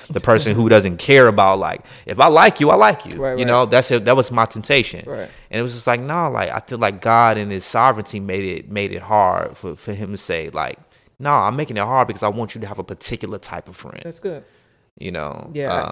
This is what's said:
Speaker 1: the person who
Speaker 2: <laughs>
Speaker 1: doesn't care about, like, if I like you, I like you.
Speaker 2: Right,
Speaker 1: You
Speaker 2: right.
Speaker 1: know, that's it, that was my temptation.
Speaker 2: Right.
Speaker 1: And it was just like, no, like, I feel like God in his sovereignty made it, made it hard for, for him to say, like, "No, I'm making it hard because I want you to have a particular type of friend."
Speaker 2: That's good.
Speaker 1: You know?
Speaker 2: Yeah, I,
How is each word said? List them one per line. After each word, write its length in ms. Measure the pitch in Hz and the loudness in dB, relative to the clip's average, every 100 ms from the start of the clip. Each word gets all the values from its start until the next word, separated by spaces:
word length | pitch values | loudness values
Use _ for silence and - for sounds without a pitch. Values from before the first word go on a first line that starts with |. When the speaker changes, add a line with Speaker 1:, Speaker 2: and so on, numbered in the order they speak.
| - | -10
Speaker 1:
the 100 | 135 | -4
person 320 | - 110 113 104 | 2 4 4 2
who 140 | 113 | 6
Speaker 2:
<laughs> 60 | 110 | 6
Speaker 1:
doesn't 220 | 95 85 | 6 -2
care 280 | - 139 123 | 4 8 8
about, 320 | 104 98 95 | 6 4 2
like, 240 | 82 - - - - | -2 -8 -14 -18 -6
if 140 | 104 | 2
I 80 | 147 | 6
like 320 | 156 208 - | 8 6 6
you, 100 | 147 | 4
I 60 | 185 | 6
like 280 | 214 - - | 4 2 -6
you. 80 | - | -8
Speaker 2:
Right, 160 | 135 | -6
Speaker 1:
You 140 | 127 123 | -2 2
Speaker 2:
right. 20 | |
Speaker 1:
know, 180 | 120 120 | 2 4
that's 240 | 123 - | 4 4
it, 160 | 120 107 | 2 2
that 100 | 135 | 2
was 140 | 123 | 2
my 160 | 120 113 | 0 0
temptation. 640 | 110 107 143 113 - - | -2 -2 0 0 -6 -12
Speaker 2:
Right. 200 | 127 95 - - | -12 -14 -18 -10
Speaker 1:
And 100 | 113 | -6
it 40 | |
was 100 | 123 | -6
just 140 | 120 117 | -4 -2
like, 120 | 120 | -2
no, 280 | 131 165 160 | -2 -4 -4
like, 220 | 117 92 | -4 -6
I 80 | - | -6
feel 180 | - 117 | -10 -4
like 240 | 110 98 | -2 -2
God 380 | 117 117 117 107 | 0 4 4 2
in 100 | 104 | -4
his 160 | 98 - | -8 -4
sovereignty 540 | 117 127 107 104 107 | 0 2 0 -4 -10
made 260 | 98 95 95 | -6 -6 -6
it, 240 | 87 - | -8 -8
made 220 | 101 101 | -6 -6
it 100 | 95 | -8
hard 560 | 92 107 95 90 82 - | -2 2 2 2 -4 -10
for, 180 | 95 73 | -14 -12
for 180 | - | -10
him 180 | 101 101 | -10 -10
to 60 | 101 | -10
say, 320 | - 85 80 | -6 -6 -6
like, 260 | 76 67 - _ _ _ - | -6 -8 -10 _ _ _ -10
"No, 140 | 143 | -2
I'm 220 | 143 98 131 | 0 0 -2
making 220 | 156 107 | -6 -6
it 40 | |
hard 240 | 104 131 117 | -2 0 0
because 160 | 104 | -2
I 60 | 107 | -4
want 260 | 107 113 113 | -4 -8 -10
you 60 | |
to 60 | 101 | -12
have 120 | 98 | -12
a 40 | |
particular 540 | 92 92 - 117 110 101 | -12 -12 -10 -10 -10 -12
type 300 | - - - | -14 -14 -14
of 80 | 185 | -20
friend." 260 | - - | -20 -18
Speaker 2:
That's 160 | - 165 | -16 -12
good. 220 | 196 151 - _ _ _ _ - | -12 -12 -16 _ _ _ _ -16
Speaker 1:
You 120 | 92 | -12
know? 380 | 87 73 73 - | -8 -8 -10 -12
Speaker 2:
Yeah, 200 | 147 139 | -10 -6
I, 80 | 87 78 | -6 -6